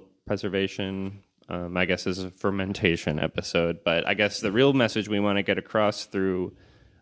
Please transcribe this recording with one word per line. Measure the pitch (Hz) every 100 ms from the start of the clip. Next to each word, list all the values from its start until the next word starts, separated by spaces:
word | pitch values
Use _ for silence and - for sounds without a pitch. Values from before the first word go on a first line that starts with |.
| - _ -
preservation, | 101 104 95 95 - 98 95 95 101 _ _ _
um, | 87 87 90
I | 90
guess | 92 -
is | 92
a | 92
fermentation | - 104 98 95 98 98 85 - 76
episode. | 80 - - 87 85 82
But | - 85 -
I | 101
guess | 104 -
the | 107
real | 104 139
message | 135 113 110 101
we | 104
wanna | 104 101
get | 98 95
across | - 110 104 104 -
through, | 101 95 92 92 - - - - _